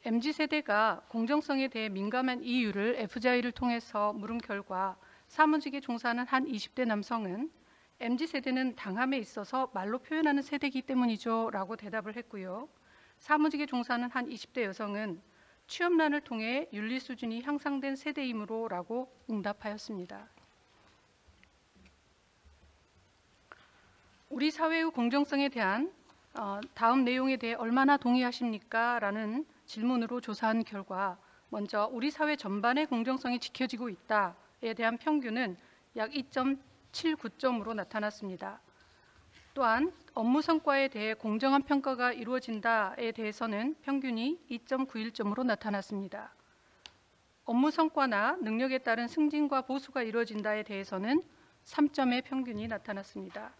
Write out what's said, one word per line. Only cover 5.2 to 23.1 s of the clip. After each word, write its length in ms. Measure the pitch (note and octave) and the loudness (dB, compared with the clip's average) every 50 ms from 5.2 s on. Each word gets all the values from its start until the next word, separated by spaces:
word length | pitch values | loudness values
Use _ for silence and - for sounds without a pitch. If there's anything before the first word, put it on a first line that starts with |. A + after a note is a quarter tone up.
| _ | _
사무직에 540 | _ - - D#4 D4+ D4+ D#4 D4 C#4+ B3+ C#4 | _ 4 4 6 6 6 2 0 -2 -6 -6
종사하는 440 | C4+ - A#3+ A#3 - A#3+ A#3 A#3+ B3 | -4 -4 -6 -2 0 0 0 0 0
한 220 | - C4 C4 C4 | 2 2 2 2
이십 260 | D#4 B3+ G#3 - - _ | 0 -4 -6 -6 -6 _
대 120 | - B3+ | -2 0
남성은 640 | A#3 G#3+ G#3 G3 - A#3+ A3+ G#3+ F#3 F3 G#3+ C#4 E4 _ _ _ _ - _ _ _ _ _ | 0 0 -2 -2 -2 -4 -4 -2 -4 -4 -4 -6 -8 _ _ _ _ -20 _ _ _ _ _
"엠지 280 | B3 A#3 B3 B3 D#4+ | -2 -2 0 0 -2
세대는 480 | D#4+ - C#4 B3+ C4 B3+ C4 C4 B3+ A3+ | -2 -4 -4 -2 0 0 0 0 -2 -4
당함에 420 | - - G3+ F#3 A3 B3+ C4 C#4 | -6 -8 -6 -2 0 0 0 0
있어서 520 | C4 G#3 - - A3 G3+ - - C4 C4 B3+ - | -2 -2 -6 -8 -10 -8 -4 -2 -2 -2 -2 -4
말로 260 | G3+ F#3 G#3 A3+ C4 | -6 -4 -2 -4 -4
표현하는 420 | - - D#4 D#4+ D#4+ D4+ C#4+ C#4 | -4 -4 0 2 2 4 4 2
세대이기 420 | C4+ - D4 C#4 - C4+ B3+ C4 - | 0 -2 -4 -2 -2 -2 -4 -4 -4
때문이죠."라고 920 | - C4 B3+ B3 A#3 A3 G3+ - A#3 A3+ A3+ A3+ A3 G#3+ G3 F#3+ F3+ A#3 | 0 0 2 2 2 0 -2 -2 -2 0 0 0 -2 -2 -4 -4 -4 -8
대답을 400 | - G#3 G3+ F3+ A3 G3 G#3+ G#3 | -10 -8 -6 -6 -6 -6 -6 -10
했고요. 540 | A#3+ A#3 - - G3+ F#3 F#3 F#3 G#3+ C4+ D#4 _ _ _ _ - - - - _ _ | -10 -12 -10 -10 -10 -8 -8 -8 -10 -10 -12 _ _ _ _ -20 -20 -20 -20 _ _
사무직에 460 | - - D4+ D4+ D4+ D#4 D4+ C#4+ D4 | 2 4 6 6 6 4 4 0 -2
종사하는 440 | C#4 - B3 A#3+ - B3 A#3+ A#3+ B3 | 0 -2 -2 0 0 0 -2 -2 -2
한 200 | - C4 B3 A#3+ | -4 -4 -4 -4
이십 220 | B3 - - _ _ | -8 -12 -12 _ _
대 100 | B3+ A#3 | -2 -2
여성은 560 | G3 F#3 - A3 G#3 G3+ G#3 A3 G#3 E3+ F3 - _ _ - - _ - _ _ | -2 -2 -6 -6 -4 -4 -4 -4 -4 -6 -8 -12 _ _ -20 -20 _ -20 _ _
"취업난을 540 | - - - F4 F4 F4+ D#4+ D#4+ D4+ C#4+ D4 | -14 -2 0 2 6 6 6 6 6 2 0
통해 460 | D4 - B3 A3 A3 A3+ B3 C#4 E4 - - | -2 -4 -4 -4 -2 0 0 -2 -2 -4 -6
윤리 260 | G#3 G#3+ A3 B3+ C4 | -6 -4 -2 -4 -4
수준이 420 | B3+ - B3+ A3+ B3+ A3+ A3+ A#3 | -4 -8 -8 -6 -4 -4 -4 -4
향상된 540 | A#3+ C#4 D4 C#4+ - D4 C#4 C#4 C4 C#4 C4+ | -4 -4 -4 -2 -2 -2 -2 -2 -2 -4 -4
세대이므로"라고 1160 | C4+ - D4+ C#4 D4+ C#4 B3+ A#3 A3 G#3 G3 A3 A3+ A3+ A3 F#3+ F3 F3 - A3+ B3 B3+ B3+ - - - - | -4 -6 -6 -4 -2 -4 -2 -2 -4 -4 -4 -4 -4 -4 -4 -4 -6 -6 -4 -4 -6 -6 -6 -12 -18 -8 -6
응답하였습니다. 960 | A3 G#3 F3+ G3+ G#3 - - G#3+ G#3 G#3+ - - G#3+ F#3+ F3+ F3+ G3+ G3 G#3+ - _ - - _ _ _ _ _ _ _ _ - _ _ _ _ _ _ _ - - _ - _ _ _ _ _ _ - - - _ _ _ _ _ _ _ _ _ _ _ - _ _ _ - _ _ _ _ _ _ _ _ | -4 -2 -2 -4 -6 -4 -8 -8 -8 -8 -10 -10 -10 -10 -10 -12 -14 -18 -18 -20 _ -20 -20 _ _ _ _ _ _ _ _ -20 _ _ _ _ _ _ _ -20 -20 _ -20 _ _ _ _ _ _ -20 -20 -20 _ _ _ _ _ _ _ _ _ _ _ -20 _ _ _ -20 _ _ _ _ _ _ _ _